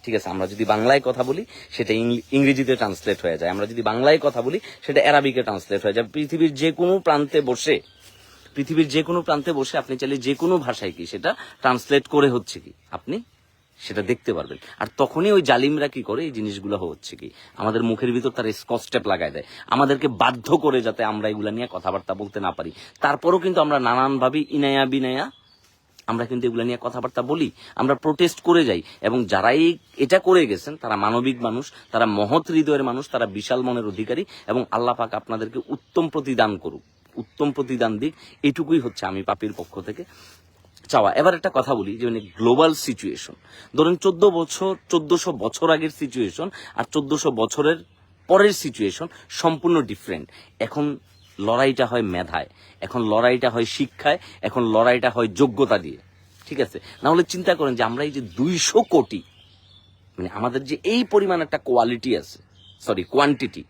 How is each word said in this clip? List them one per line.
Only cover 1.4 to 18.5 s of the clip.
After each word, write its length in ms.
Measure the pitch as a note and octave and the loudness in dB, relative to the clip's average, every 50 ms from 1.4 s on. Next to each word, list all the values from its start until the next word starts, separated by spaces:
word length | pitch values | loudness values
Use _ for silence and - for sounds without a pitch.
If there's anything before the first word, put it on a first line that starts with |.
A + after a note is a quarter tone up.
| A#3 - - - - - | -6 -10 -16 -20 -20 -14
সেটা 220 | - - A#2 - A2 | -6 -6 -2 -2 0
ইং-, 300 | A2+ A2+ A#2+ A#2+ A#2 - - | 0 2 0 0 -2 -4 0
ইংরেজিতে 420 | C3+ C3+ C#3 C3+ C3+ C3 C3+ B2+ C3 | 2 4 4 4 4 2 2 0 0
ট্রান্সলেট 420 | A#2 A#2 G2+ F#2 - - G#2+ F#2+ - - | 0 0 -4 -4 -4 -2 -2 -2 0 -2
হয়ে 120 | F2 E2 D2+ | -4 -2 -2
যায়, 120 | E2 E2+ | -2 -2
আমরা 160 | F#2 G2+ G#2 | -2 -2 -4
যদি 160 | G#2+ A#2 A#2 | -4 -4 -4
বাংলায় 360 | A2 G#2+ A2 A#2 B2+ C#3+ D#3 D#3+ D3 | -2 -2 0 2 4 4 4 4 2
কথা 140 | C#3+ - A#2+ | 0 -2 0
বলি 160 | A#2 C3 D#3+ A3 - - - - | -4 -2 -4 -4 -8 -10 -20 -12
সেটা 180 | - - C#3 C#3+ | -8 0 2 4
অ্যারাবিকে 420 | - C#3+ D3 C#3+ C#3 C#3 A#2+ B2+ | 4 6 4 6 4 2 0 0
ট্রান্সলেট 380 | A#2+ A2+ G#2 F#2 - - G2+ G2 - | -2 -2 -6 -6 -4 -4 -4 -2 0
হয়ে 100 | G#2 G2+ | 0 0
যায়। 100 | A#2 A#2 G#2 - | 0 -2 -2 -4
পৃথিবীর 380 | D3+ D3+ C#3 E3 D#3 E3 D#3+ C#3+ | -6 -6 -4 0 2 2 2 2
যে 140 | C3 D3+ E3 | 0 -2 -2
কোনো 220 | D#3+ - F3 F3+ F#3+ G3 F3+ | 0 2 2 2 2 2 2
প্রান্তে 320 | E3+ D3+ C#3+ D3 C#3 - D#3 | 2 2 2 2 2 0 0
বসে, 360 | C#3+ B2 B2 - - D#3 C3+ - - - _ _ - - - - - - - - - - _ | 2 2 -2 -2 0 0 0 0 -2 -12 _ _ -20 -20 -20 -20 -20 -20 -20 -20 -20 -12 _
পৃথিবীর 340 | C#3+ C#3 C#3+ E3 D#3 D#3+ C#3+ | -8 -6 0 2 2 2 2
যে 120 | B2+ D#3 | 0 -2
কোনো 180 | D#3 E3 F3 F3 | 0 0 -2 -2
প্রান্তে 280 | D#3+ - D#3 D3 C3+ F3 | 0 0 -2 -2 0 -2
বসে 220 | D#3+ C#3 C3+ - - D3+ | -2 -2 -4 -2 -4 -6
আপনি 160 | B2+ - C3 | -4 -4 -6
চাইলে 200 | B2+ C#3 C3+ C#3 | -6 -4 -4 -4
যে 160 | C3+ A#2 C3 C#3+ | -2 -2 -2 -2
কোনো 200 | - E3 F3 F#3 E3+ | 0 2 2 2 2
ভাষায় 340 | C3+ B2 A2+ - G#2 F#2 | 0 -2 -6 -4 -6 -8
কি 120 | D#2+ E2+ F2 | -8 -8 -12
সেটা 240 | - - F#2 - E3 A3 - - - - _ | -10 -10 -4 -4 -4 -4 -4 -10 -20 -14 _
ট্রান্সলেট 440 | - C3 B2+ A#2+ - - C#3+ C#3 - - - | 0 0 0 0 0 2 2 2 2 2 4
করে 140 | D3 C#3+ C#3 B2 | 4 4 4 4
হচ্ছে 220 | B2 G2 - - - | 0 -4 -6 -14 -16
কি 120 | - - - _ _ _ | -16 -18 -20 _ _ _
আপনি 260 | - - _ - E3+ A3+ A#3+ _ _ _ _ _ _ _ _ _ _ _ | -14 -12 _ -8 -8 -8 -8 _ _ _ _ _ _ _ _ _ _ _
সেটা 220 | - - G3+ - | -14 -8 -6 -6
দেখতে 280 | G2 G#2+ B2 - _ - G2+ | -2 -2 -4 -4 _ -4 -4
পারবেন। 220 | D#2+ - - C2 - - - - - | -4 -6 -10 -14 -18 -18 -20 -10 -10
আর 100 | - - _ | -10 -8 _
তখনই 340 | - C#3 - - D#3 F3+ G#3 | -2 -2 0 0 0 2 4
ওই 100 | G#3 G3 | 4 4
জালিমরা 460 | D3+ B2 B2+ B2 C3 C#3+ D3+ D3+ C#3+ C#3 | 6 4 4 4 4 2 2 0 -2 -4
কি 140 | - C3+ | -4 -8
করে, 180 | A2 - G#2+ B2+ E3 | -6 -4 -4 -4 -6
এই 80 | D#3+ B2+ A2 | -6 -6 -6
জিনিসগুলো 380 | G#2+ G#2+ G2 G2 F#2+ G2+ G2+ | -6 -6 -8 -8 -6 -6 -4
হচ্ছে 380 | F#2+ F2+ E2 D2 _ - - - | -4 -4 -8 -10 _ -16 -18 -16
কি 120 | - - - _ - - - _ | -16 -18 -18 _ -20 -20 -20 _
আমাদের 260 | - G2+ G#2+ A2 A2+ | -4 -4 -2 0 0
মুখের 280 | A2+ A2+ A2+ G#2+ C3 B2 | 0 0 0 0 0 -2
ভিতর 180 | A#2+ A#2 A2+ C3 | -2 -2 -4 -4
তারা 180 | - - A2+ A2 | -4 -2 -4 -4